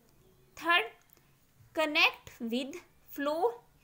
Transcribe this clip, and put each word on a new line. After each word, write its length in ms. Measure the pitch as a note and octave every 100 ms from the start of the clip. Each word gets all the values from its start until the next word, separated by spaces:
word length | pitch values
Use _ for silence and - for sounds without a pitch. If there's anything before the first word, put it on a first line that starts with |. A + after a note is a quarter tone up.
| _ _ _ _ _ -
थर्ड, 300 | E4 F4 A4+ - _ _ _ _ _ _ - -
connect 760 | D#4 D#4 F#4 - - - A#3
with 220 | A#3+ B3+ F4 - _ -
flow 380 | - C#4+ D#4+ A#4 - - _